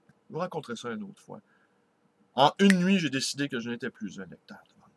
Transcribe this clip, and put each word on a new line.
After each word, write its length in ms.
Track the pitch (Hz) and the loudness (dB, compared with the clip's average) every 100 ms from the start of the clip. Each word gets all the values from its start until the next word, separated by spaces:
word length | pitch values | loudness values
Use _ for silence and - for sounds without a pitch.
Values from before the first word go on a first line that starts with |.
| _ _ - | _ _ -12
Je 60 | |
vous 60 | 151 | -8
raconterai 360 | 180 175 127 117 | -6 -8 -10 -10
ça 160 | 123 | -8
une 120 | 110 | -10
autre 180 | 98 98 | -10 -16
fois. 200 | - 101 - _ _ _ _ _ _ _ _ - | -20 -20 -20 _ _ _ _ _ _ _ _ 4
En 160 | 143 - | 4 6
une 200 | 196 185 | 6 6
nuit, 200 | 180 196 | 4 2
j'ai 100 | 156 | 2
décidé 380 | 135 - 127 143 | -2 -4 -4 -4
que 120 | 131 | -6
je 100 | 117 | -6
n'étais 200 | 120 120 | -6 -8
plus 300 | - 101 92 | -8 -12 -12
un 60 | 92 | -16
lecteur 360 | - - - - | -18 -20 -20 -20
de 140 | _ | _
bande 100 | _ | _